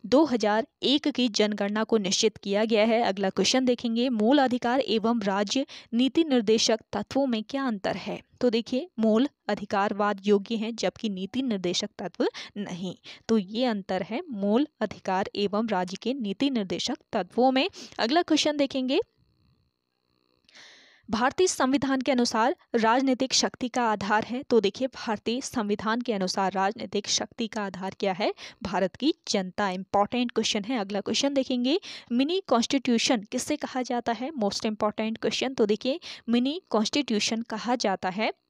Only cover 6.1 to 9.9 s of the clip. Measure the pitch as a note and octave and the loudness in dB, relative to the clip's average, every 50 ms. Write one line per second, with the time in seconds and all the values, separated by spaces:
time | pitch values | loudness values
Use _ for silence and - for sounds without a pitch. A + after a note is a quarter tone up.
6.1 | - E4 E4+ D#4+ C4 B3 A3 G3 A3 - - - A3+ A3 - _ - G3+ G#3 _ | 4 2 2 4 2 2 4 4 2 4 4 2 0 0 -2 _ -6 -6 -6 _
7.1 | - C#4 C#4 C4+ A#3 G#3+ A3 _ - C4+ C4+ C4 A3 G3 _ - - G3 - G#3 | 0 0 2 2 0 -2 -4 _ -6 -4 -2 -2 -4 -2 _ -4 -4 -4 -6 -8
8.1 | F3+ - - _ _ _ - B3 G#3+ A#3 A3+ - - B3+ E4 F#4 _ - A3 A3 | -8 -10 -10 _ _ _ 0 2 2 2 -2 0 -4 -4 -4 -6 _ 0 2 4
9.1 | G#3+ A3 C4 D4 _ _ _ - G#3 G3 G3+ - - G3+ G3 G#3+ | 6 4 4 2 _ _ _ -4 -4 -4 -4 -4 0 0 0 0